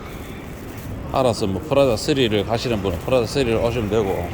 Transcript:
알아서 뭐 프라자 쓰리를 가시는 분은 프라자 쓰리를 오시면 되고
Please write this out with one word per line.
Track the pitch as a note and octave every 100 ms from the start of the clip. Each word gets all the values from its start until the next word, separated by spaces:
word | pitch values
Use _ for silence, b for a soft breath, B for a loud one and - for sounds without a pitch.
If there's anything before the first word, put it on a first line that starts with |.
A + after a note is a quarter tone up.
| - - - - - - - - - - -
알아서 | - B2+ G#2+ G#2+
뭐 | F#2+ -
프라자 | C#3 C#3 G#2+
쓰리를 | - C#3 A#2+ G#2 G2
가시는 | A2+ C3 A2
분은 | F#2+ E2+
프라자 | - B2+ A2
쓰리를 | C#3+ B2 A2+
오시면 | A#2 A#2 G#2
되고 | G#2+ G2 F2 E2+